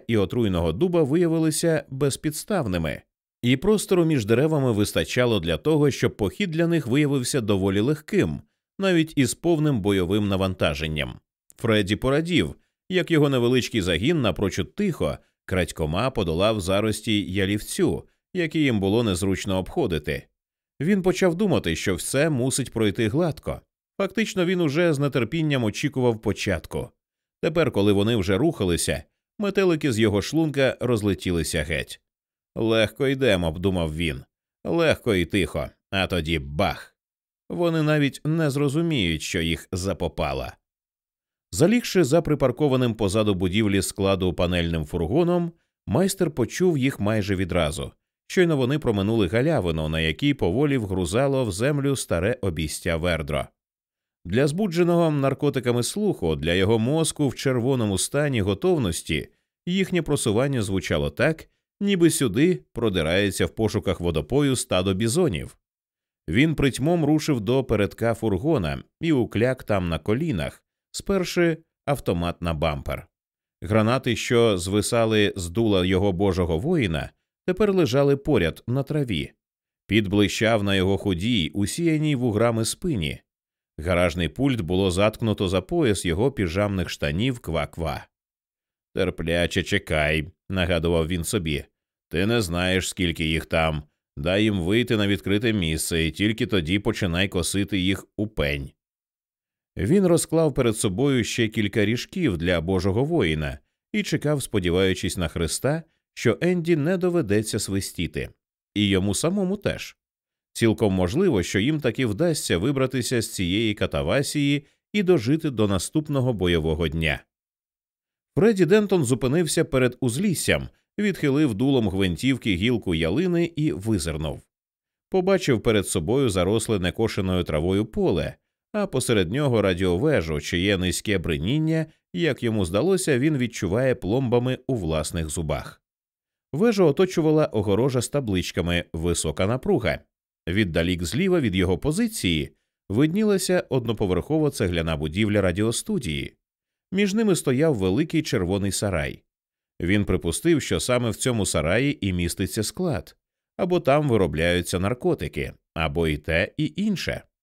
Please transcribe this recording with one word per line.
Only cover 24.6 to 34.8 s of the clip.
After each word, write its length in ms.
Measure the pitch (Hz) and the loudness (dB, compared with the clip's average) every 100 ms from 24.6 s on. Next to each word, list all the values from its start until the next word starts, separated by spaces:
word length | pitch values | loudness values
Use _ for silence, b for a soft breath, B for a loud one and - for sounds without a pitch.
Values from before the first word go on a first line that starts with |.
уже 320 | 160 147 175 | 0 2 2
з 160 | 139 143 | 2 0
нетерпінням 540 | 139 113 165 156 135 | 0 -2 0 0 2
очікував 580 | 110 - 147 131 123 110 | 0 -2 -4 0 0 0
початку. 680 | 110 95 104 82 - 76 64 _ _ _ _ _ | -2 -2 -2 -4 -4 -8 -8 _ _ _ _ _
Тепер, 300 | 160 165 143 | -2 0 0
коли 220 | 104 104 | 2 4
вони 220 | 101 104 | 4 2
вже 220 | 117 87 98 | 0 0 2
рухалися, 640 | 165 - 92 82 - 73 - _ _ - | 0 0 0 0 0 -4 -6 _ _ -6
метелики 520 | 202 196 185 160 151 | -2 2 2 2 0
з 80 | 107 | 2
його 220 | 110 101 | 2 2
шлунка 560 | - 156 160 135 127 - | 0 0 0 2 0 0
розлетілися 840 | 120 113 101 90 92 85 78 82 | -2 0 0 0 0 -2 0 -2
геть. 380 | 78 73 - - _ _ _ _ _ | -2 -4 -6 -14 _ _ _ _ _
«Легко 520 | 117 113 113 107 - 135 | -4 0 2 0 0 -2
йдемо», — 400 | 135 131 92 85 | 2 2 2 0
обдумав 460 | 80 95 92 80 | 0 0 0 -2
він. 280 | 78 82 67 - _ _ _ | -2 -2 -4 -12 _ _ _
«Легко 520 | - 165 | -4 0